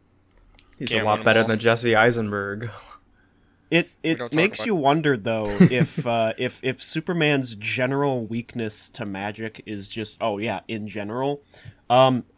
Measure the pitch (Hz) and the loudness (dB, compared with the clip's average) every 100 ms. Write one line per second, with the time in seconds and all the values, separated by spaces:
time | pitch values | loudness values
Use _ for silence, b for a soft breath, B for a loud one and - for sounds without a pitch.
0 | _ _ _ _ _ _ - - 127 113 | _ _ _ _ _ _ -20 -10 -4 0
1 | 107 107 117 110 113 110 113 117 120 107 | 2 2 4 4 4 2 2 2 4 4
2 | 117 117 107 101 101 104 117 B B B | 4 4 -2 -4 -4 -6 -8 B B B
3 | _ _ _ _ _ _ - 165 - _ | _ _ _ _ _ _ -2 0 0 _
4 | 160 165 120 156 196 - 254 185 139 156 | -4 -2 -2 0 0 0 -2 0 2 2
5 | 147 123 104 113 107 101 180 123 - - | 2 0 0 -2 0 6 6 6 0 -2
6 | 127 117 113 - 123 - 131 131 - 160 | -2 0 0 0 -4 -4 -6 -6 -6 -6
7 | 160 175 151 143 127 104 110 110 127 139 | -4 0 2 2 -2 -8 -8 -2 -2 0
8 | 143 127 107 117 117 120 110 - - - | 0 -2 -4 -6 -8 -8 -8 -8 -16 -12
9 | 104 98 101 104 110 - - 104 98 113 | -10 -6 -8 -8 -10 -12 -12 -12 -10 -10
10 | 107 - 113 101 113 92 - 113 104 101 | -8 -4 -4 -2 -4 -6 -8 -10 -8 -8
11 | 104 120 135 143 b b b b - 123 | -8 -4 -4 -4 b b b b 2 6
12 | 131 127 - | 6 4 -4